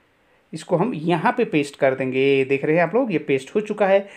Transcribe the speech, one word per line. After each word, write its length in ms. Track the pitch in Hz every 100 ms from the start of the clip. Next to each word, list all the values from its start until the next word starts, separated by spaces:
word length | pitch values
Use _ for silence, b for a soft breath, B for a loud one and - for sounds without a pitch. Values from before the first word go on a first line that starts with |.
| _ _ _ _ _
इसको 220 | 160 - 170
हम 180 | 233
यहाँ 380 | 170 165 170 208 240
पे 80 | 226
पेस्ट 300 | 156 139 -
कर 200 | 139 131
देंगे। 500 | 131 131 139 135 131
देख 200 | 139 151
रहे 100 | 160
हैं 80 |
आप 120 | 165 214
लोग, 160 | 254
ये 80 | 156
पेस्ट 360 | - 135 - 214
हो 60 |
चुका 260 | 214 208 196
है। 200 | 196 202